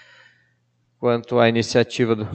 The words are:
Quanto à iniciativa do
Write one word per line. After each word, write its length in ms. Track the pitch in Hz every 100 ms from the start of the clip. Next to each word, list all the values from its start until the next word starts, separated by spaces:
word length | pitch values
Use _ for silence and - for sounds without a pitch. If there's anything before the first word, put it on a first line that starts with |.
| _ _ _ _ _ _ _ _ _ _
Quanto 400 | 120 117 117 123
à 80 | 117
iniciativa 680 | 117 110 123 113 - 117
do 120 | 110 107